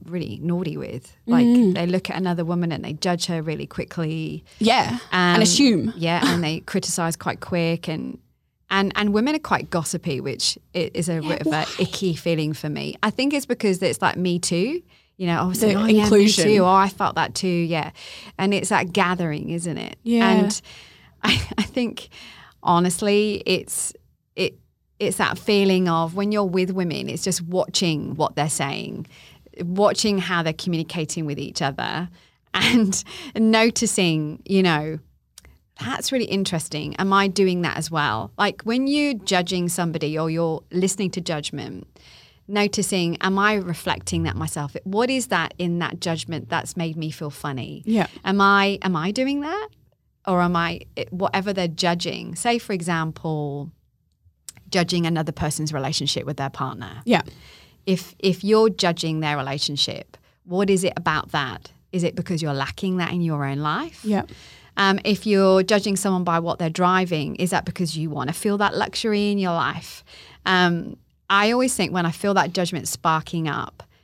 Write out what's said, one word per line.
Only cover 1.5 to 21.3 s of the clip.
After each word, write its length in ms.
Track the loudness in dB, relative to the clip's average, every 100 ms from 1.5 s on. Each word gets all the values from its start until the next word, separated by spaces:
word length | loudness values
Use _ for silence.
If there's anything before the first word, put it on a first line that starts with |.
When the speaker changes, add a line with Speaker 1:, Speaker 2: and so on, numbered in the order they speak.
| 8 6
Speaker 1:
they 120 | 4 2
look 240 | 0 -2
at 60 | -4
another 280 | -2 -2
woman 280 | 0 0 0
and 120 | -4
they 80 | -6
judge 320 | -4 -2 0 -2
her 140 | -4
really 260 | -4 -6 -8
quickly. 760 | -8 -8 -4 -4 -4 -6 -8 -12 0
Speaker 2:
Yeah, 400 | 4 4 2 -4 -2
and 260 | 2 6 6
Speaker 1:
Um, 40 |
Speaker 2:
assume. 520 | 6 6 6 6 2 -2
Speaker 1:
yeah, 240 | 0 2 2
and 120 | 2
they 160 | 0 -2
<laughs> 60 | -2
criticize 500 | -4 -2 -2 -2 -2
quite 240 | -4 -6
quick 480 | -4 0 0 -2 -4
and, 300 | -6 -8 -12 _ _ _ _ _
and, 200 | 0 2 2
and 180 | 2
women 200 | 2 2
are 40 | 0
quite 300 | 0 -2 0
gossipy, 500 | -2 -2 -4 -4 -4
which 380 | -4 -4 -4 -4 _
i-, 160 | -4 -4
is 160 | -2 -2
a 60 | -2
Speaker 2:
Yeah, 60 | -2
Speaker 1:
bit 120 | -2
of 60 | 0
a 40 |
Speaker 2:
why? 160 | 0 -2 -2
Speaker 1:
icky 360 | -4 -2 -2
feeling 380 | -2 -2 0 -2
for 160 | -4 -6
me. 280 | -6 -8 -2
I 60 | -2
think 220 | 0 0
it's 140 | 0 -2
because 360 | -2 0 0
it's 200 | 0 0
like 160 | 0 0
Me 200 | 0 0
Too. 440 | 0 0 0 -4 -8 _ _ _
You 100 | -2
know, 220 | 0 0
oh, 40 |
so, 140 | 2 2
Speaker 2:
The 60 |
Speaker 1:
oh, 60 | 4
yeah, 60 | 4
Me 140 | 4
Speaker 2:
inclusion. 440 | 6 8 8 6
Speaker 1:
Too. 140 | 6 6
Oh, 40 | 6
I 180 | 6 4
felt 260 | 2 -2 0
that 180 | -2
too, 140 | -2 -2
yeah. 420 | 0 0 -2 -4 -10 -18 -18 -16 -4
And 140 | 0
it's 140 | 0 2
that 240 | 0 2
gathering, 560 | 2 2 2 -2 -4 -4
isn't 280 | -6 -6 -8
it? 180 | -10 -10
Speaker 2:
Yeah. 260 | 0 4 6
Speaker 1:
And 300 | 6 4 0 -10 -20 -20
<laughs> 300 | -20 -20 _
I, 200 | 0